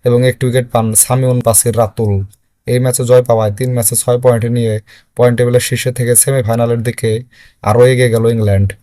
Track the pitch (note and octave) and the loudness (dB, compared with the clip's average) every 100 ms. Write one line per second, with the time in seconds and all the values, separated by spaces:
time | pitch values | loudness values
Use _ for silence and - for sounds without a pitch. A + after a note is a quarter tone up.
0 | B2 A#2+ B2+ B2 B2+ B2+ A#2+ A#2 A2 A2 | 0 0 0 -2 -2 -2 -2 -2 0 -2
1 | - B2+ B2+ B2 A#2 A2 A#2+ A2 A2 - | -2 0 0 0 0 0 0 0 -2 -2
2 | G#2+ G2 G2 _ _ _ - B2 B2+ B2 | -2 -2 -4 _ _ _ -4 -2 -2 -2
3 | B2 B2+ B2 A2+ G#2+ G#2 B2+ B2 A2+ A#2 | 4 4 4 0 0 -2 -4 -2 -2 -4
4 | - B2 B2+ A#2 A#2 A#2+ A2+ G#2+ _ - | -2 0 2 0 0 -2 -2 -4 _ -20
5 | _ - B2 A#2+ B2 B2 - B2 B2+ B2 | _ 0 0 2 0 0 0 -4 -4 -4
6 | A#2+ A#2 - C#3 A2 A2+ A#2 A#2 A#2 - | -2 0 0 0 0 0 0 0 -4 -4
7 | A2+ A2 B2 _ - _ - A#2+ B2 B2+ | -4 -4 -6 _ -20 _ 0 4 4 4
8 | B2 A2+ A2+ A2+ G#2 G2 G2 - | 2 2 0 0 0 2 0 -4